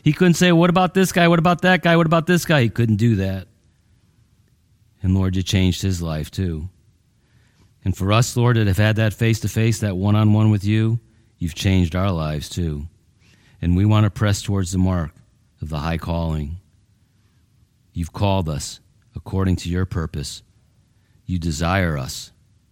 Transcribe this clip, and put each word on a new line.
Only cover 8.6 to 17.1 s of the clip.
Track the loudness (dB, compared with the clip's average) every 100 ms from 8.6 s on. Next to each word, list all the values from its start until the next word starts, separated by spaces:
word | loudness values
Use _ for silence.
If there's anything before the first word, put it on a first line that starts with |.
| 2
have | 2
had | 2
that | 2 0
face | 0 0 0
to | -2
face, | -2 -2 0
that | -4 -2
one-on-one | 0 2 4 4 2
with | 2
you, | 0 0 0 -4 -8 _ _ _
you've | -8 -4
changed | 0 2 2 0
our | -2
lives | -2 -4 -6 -8
too. | -6 -6 -6 -12 _ _ _ _ _ _ _
And | 0 2
we |
want | 4 4
to | 2
press | 2 0 0
towards | -2 -4 -2
the | 0
mark | 0 -2 -6 -12 _ _ _ _
of | -10
the | -6
high | -4 -4
calling. | -4 -4 -2 -4 -6 -10 -16 _ _ _ _